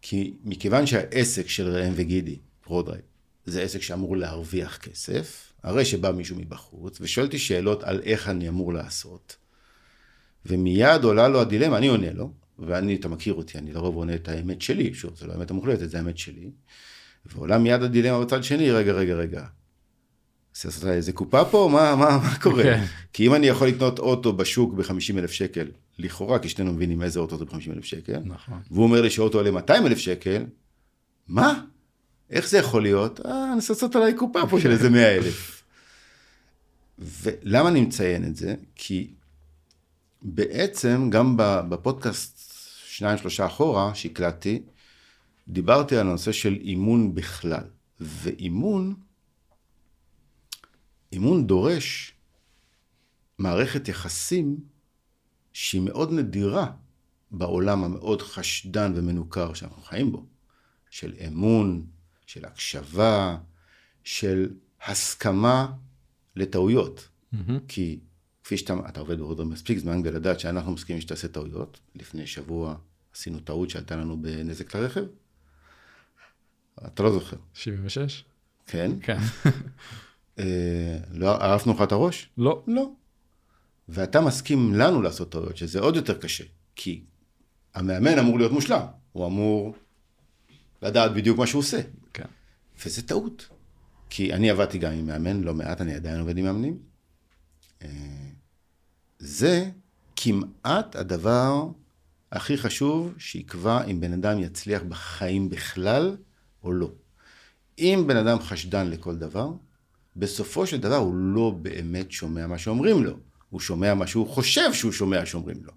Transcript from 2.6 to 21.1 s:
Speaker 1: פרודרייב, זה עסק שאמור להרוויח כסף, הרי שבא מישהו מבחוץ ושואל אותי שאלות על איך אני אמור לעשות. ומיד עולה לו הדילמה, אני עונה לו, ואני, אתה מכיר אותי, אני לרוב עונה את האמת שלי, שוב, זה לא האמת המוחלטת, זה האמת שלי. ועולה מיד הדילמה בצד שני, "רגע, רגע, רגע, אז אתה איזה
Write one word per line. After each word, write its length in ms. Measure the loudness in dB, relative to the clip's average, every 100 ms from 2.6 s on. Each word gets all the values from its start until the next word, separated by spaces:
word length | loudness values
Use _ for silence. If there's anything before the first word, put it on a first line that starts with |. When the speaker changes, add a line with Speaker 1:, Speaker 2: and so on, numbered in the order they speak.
Speaker 1:
פרודרייב, 400 | -6 -4 -4 -8 -14 _ _ _ -8
זה 160 | -6
עסק 200 | -4 -6
שאמור 360 | -8 -6 -2 -2
להרוויח 600 | -4 -6 -6 -4 -6 -10
כסף, 760 | -16 -14 -6 -6 -6 -14 -20 _
הרי 220 | -4 0 0
שבא 260 | 0 0
מישהו 240 | -2 -6 -10
מבחוץ 640 | -12 -14 -18 -16 -16 -12
ושואל 240 | -6 -2 -2
אותי 140 | -2
שאלות 440 | -2 0 2 0
על 180 | -2 -4
איך 260 | 0 -2 0
אני 200 | -4 -2
אמור 240 | -2 -2
לעשות. 640 | -4 -6 -10 -12 -18 _ -20 _ _ _ _ _ _ _ _ _ _ -4
ומיד 580 | 0 2 4 6 6
עולה 240 | 6 6 6
לו 140 | 6
הדילמה, 360 | 2 2 2 4
אני 100 | 4
עונה 260 | 2 0
לו, 200 | -6 -10 -12 _ _
ואני, 360 | -4 -2 0 -2
אתה 120 | -4
מכיר 260 | -6 -4
אותי, 240 | -4 -6 -12
אני 140 | -10
לרוב 240 | -6 -4 -2
עונה 200 | -4 -4
את 120 | -6
האמת 340 | -6 -6 -6
שלי, 320 | -4 0 -2
שוב, 220 | -4 -14 -14
זה 100 | -12
לא 60 |
האמת 180 | -8 -6
המוחלטת, 380 | -4 -2 -2 -2
זה 80 | -6
האמת 200 | -6 -6
שלי. 340 | -12 -14 -18 -20 _ -20 -20 -20 -20 _ -18
ועולה 320 | -10 2 4
מיד 260 | 6 4
הדילמה 420 | 4 4 4 2 2
בצד 180 | 0
שני, 280 | 2 2 4
"רגע, 220 | 6 4
רגע, 200 | 4 2
רגע, 320 | 0 -2 -6 -12 -20 _ _ _ _ _ _ _ _ _ -14 -10
אז 120 | -6
אתה 160 | 0
איזה 180 | 0 0